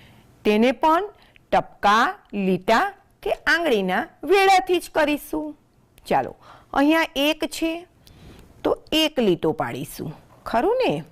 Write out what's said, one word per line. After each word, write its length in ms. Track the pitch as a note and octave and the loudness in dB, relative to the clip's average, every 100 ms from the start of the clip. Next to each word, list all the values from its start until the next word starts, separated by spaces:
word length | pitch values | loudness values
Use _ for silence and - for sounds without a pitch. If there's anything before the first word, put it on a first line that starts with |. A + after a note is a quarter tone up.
| - - _ _ | -20 -20 _ _
તેને 280 | - G#3+ A#3+ | 0 2 2
પણ 380 | C4+ D#4 D#4+ G#4 - _ _ _ | 2 2 2 -2 -12 _ _ _
ટપકા, 540 | F#3+ - - G3+ G#3+ C#4 F#4 _ | -2 -2 -2 0 2 0 -4 _
લીટા 520 | G3+ F#3+ F3+ F#3 A3+ G4 G4 _ _ | -4 -2 -2 0 0 0 -6 _ _
કે 100 | G4+ | -6
આંગળીના 760 | - - D#4+ E4+ A3 F#3+ F#3 D#4+ _ | -4 -2 0 0 0 0 -4 -6 _
વેઢાથી 560 | C#4+ G4 G4 F#4+ F#4 F4+ | 0 2 6 4 2 -2
જ 100 | - | -2
કરીશું. 540 | - D4+ D4 - D#4 D4+ D4 _ _ _ - - | -2 0 -2 -6 -10 -10 -14 _ _ _ -20 -4
ચાલો, 280 | D#3+ B2 - - - _ | -2 -2 -10 -20 -20 _
અહીંયા 340 | - C#4+ D#4+ E4 - | 0 2 2 0 -2
એક 300 | C#4+ D#4 - | -2 -2 -6
છે 260 | - E4 E4 F4 _ _ - - - - - | -4 -6 -6 -12 _ _ -20 -20 -20 -20 -8
તો 80 | - - - | -4 -4 -2
એક 280 | D4+ D#4 D4+ | 0 0 0
લીટો 320 | A3 E3 D#3+ | 0 2 0
પાડીશું, 600 | D3 C#3 B2 C#3+ - - - _ - - | -2 -6 -8 -12 -10 -12 -12 _ -20 -4
ખરું 320 | A3+ D#4+ B4+ G#4+ | -2 0 0 0
ને? 80 | D3 D#3 | -2 -6